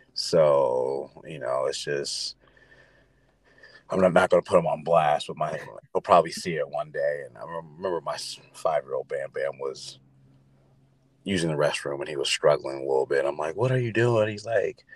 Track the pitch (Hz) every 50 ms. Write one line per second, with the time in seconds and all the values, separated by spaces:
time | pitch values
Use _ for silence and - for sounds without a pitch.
0 | _ _ - - - - 90 82 78 76 71 71 67 62 62 64 64 67 69 69
1 | 69 65 - - - 73 82 71 62 62 64 67 65 69 69 - - 76 71 71
2 | 69 - - - - - - _ _ _ _ _ _ _ - _ - _ _ _
3 | _ _ _ _ _ _ _ _ _ _ _ _ - - - - _ - - 92
4 | 95 92 80 92 92 - 90 87 - - 98 87 82 78 80 78 73 80 85 82
5 | 78 73 73 71 - - 76 76 80 76 78 73 67 62 53 - - _ - 95
6 | - - 95 85 82 82 - - - 90 82 76 69 69 73 73 76 76 71 73
7 | 73 71 73 73 69 67 60 53 65 80 85 82 82 78 73 85 95 95 87 80
8 | 71 76 71 67 - - - - - - - - - 85 76 73 65 65 67 65
9 | - - 71 67 67 69 - 67 67 69 67 67 69 67 65 - - - - -
10 | _ _ _ _ _ _ _ _ _ _ _ _ _ _ _ _ _ _ _ _
11 | _ _ _ _ - 95 98 87 82 80 76 73 73 71 - - - 73 71 69
12 | 69 73 76 69 69 - - - - 76 73 65 67 67 69 69 67 69 67 65
13 | 67 67 71 69 67 71 73 73 76 80 80 98 120 131 131 127 123 113 104 113
14 | 117 120 117 110 107 107 104 104 - 117 113 101 - - - _ _ _ -